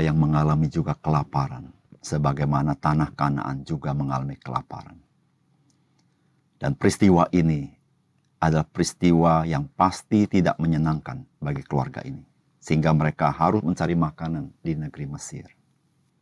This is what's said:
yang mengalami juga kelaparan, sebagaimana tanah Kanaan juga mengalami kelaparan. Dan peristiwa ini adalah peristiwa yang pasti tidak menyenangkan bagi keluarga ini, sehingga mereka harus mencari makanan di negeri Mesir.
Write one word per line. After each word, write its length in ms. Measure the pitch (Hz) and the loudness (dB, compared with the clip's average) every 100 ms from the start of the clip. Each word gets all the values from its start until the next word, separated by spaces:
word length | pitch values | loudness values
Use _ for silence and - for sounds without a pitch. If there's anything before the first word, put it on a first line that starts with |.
| 80 | 2
yang 160 | 78 | 2
mengalami 480 | 76 76 76 76 78 | 2 4 2 2 0
juga 240 | 82 73 | -2 -4
kelaparan, 800 | 76 80 76 73 73 67 64 65 - _ - | -4 0 0 0 -4 -4 -6 -16 -20 _ -18
sebagaimana 720 | - 78 71 71 71 69 73 | -6 -2 0 0 0 0 0
tanah 400 | 69 76 76 73 | -2 0 0 -2
Kanaan 480 | - 71 71 - 69 | -2 -4 -2 -6 -8
juga 320 | 67 78 73 | -8 -8 -4
mengalami 440 | 71 69 67 69 - | -4 -4 -4 -6 -10
kelaparan. 560 | - 62 - - - - _ _ _ _ _ _ _ _ _ _ _ _ _ _ _ - | -8 -8 -8 -16 -18 -20 _ _ _ _ _ _ _ _ _ _ _ _ _ _ _ -8
Dan 160 | 69 | -6
peristiwa 560 | 69 101 - 101 87 82 | 0 0 4 6 6 4
ini 400 | 90 82 76 69 - _ _ _ _ _ - | 2 2 0 -4 -14 _ _ _ _ _ -2
adalah 240 | 80 78 78 | 0 2 0
peristiwa 800 | - 85 - 90 82 82 80 82 | -2 -4 0 4 4 6 4 2
yang 240 | 73 71 - | -4 -4 0
pasti 480 | 92 - - 107 104 | 0 0 -2 0 2
tidak 320 | 98 85 - | 2 2 0
menyenangkan 680 | 82 78 80 78 71 65 65 - | 0 0 0 -2 -6 -14 -16 -12
bagi 240 | 71 67 | -6 -6
keluarga 400 | - 143 131 - | -4 -4 -4 -8
ini, 200 | - - - _ _ _ | -12 -14 -16 _ _ _
sehingga 320 | - 78 78 | -2 0 4
mereka 400 | 78 78 - 76 | 2 2 0 -2
harus 320 | 71 82 104 | 2 2 2
mencari 320 | 78 90 82 | 0 -2 0
makanan 560 | 85 80 76 82 80 69 - 82 | 0 -2 -4 -8 -8 -8 -10 -6
di 80 | |
negeri 320 | 76 139 - 69 | -6 -6 -10 -10
Mesir. 400 | 143 - 143 - _ _ _ _ _ _ _ | -10 -12 -16 -18 _ _ _ _ _ _ _